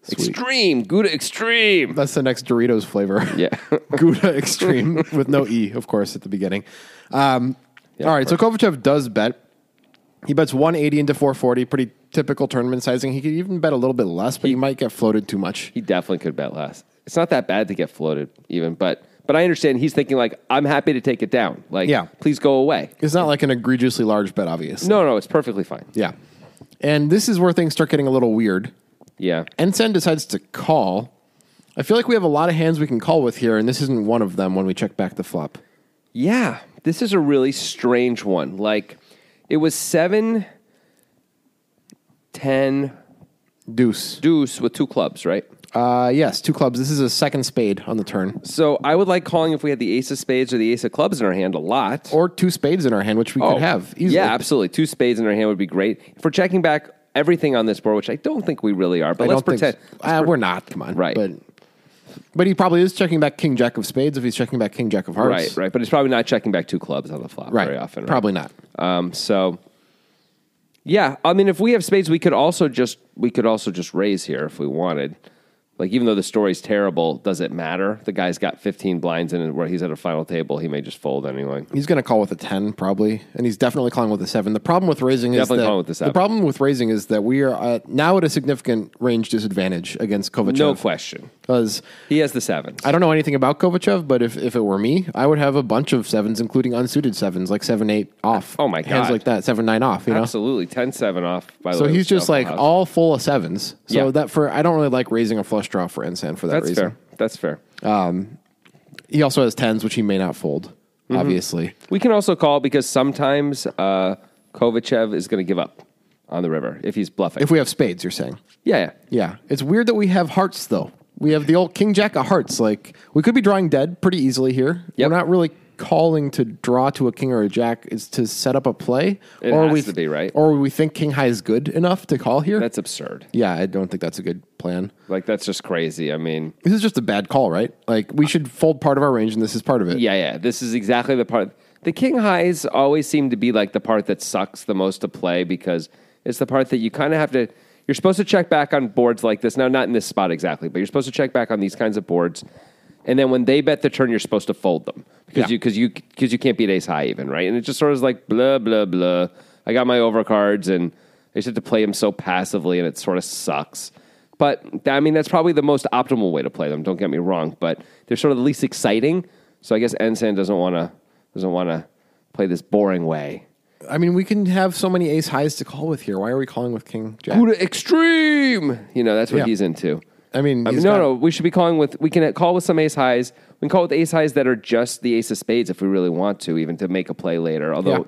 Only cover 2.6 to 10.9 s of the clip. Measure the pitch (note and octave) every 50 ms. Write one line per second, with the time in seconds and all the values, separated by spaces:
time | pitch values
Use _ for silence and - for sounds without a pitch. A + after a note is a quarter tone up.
2.6 | A#2 A#2+ A#2+ A2 F#2+ - - G2+ G2+ F#2+ F#2+ G#2+ G#2 - - - F2 - - -
3.6 | - - - D3 - _ - C#3 D#3+ E3+ D#3+ - - G3 D#3+ C3+ C#3+ - - -
4.6 | F3+ F#3 D#3+ B2 A2 D#3 E3+ D#3 D#3+ - - D3+ C3+ B2+ C#3+ C#3 C#3 G#2+ A#2 A#2
5.6 | A2 G2 G#2 A#2+ A2 - - G#2+ G2+ F#2+ - G2 - G2 F#2+ G2 F#2+ F#2 F#2 G2+
6.6 | G2+ - - - - - - - - _ - C3+ C#3 C#3 C3 B2+ B2 B2+ B2+ _
7.6 | _ _ _ - _ _ _ _ D3 D3+ D#3+ D3 C3+ C3 E3+ E3+ A3 A3+ A3+ G#3+
8.6 | - G#3 E3 C3+ G#2 C3+ C#3 D3 C3+ A#2+ G#2 G#2 G#2+ A#2+ B2 - _ _ _ _
9.6 | _ _ _ _ _ _ _ _ _ _ _ _ - - D3 C#3+ D#3+ B2+ C3+ C3
10.6 | D3 E3 D#3+ D#3 D3 D3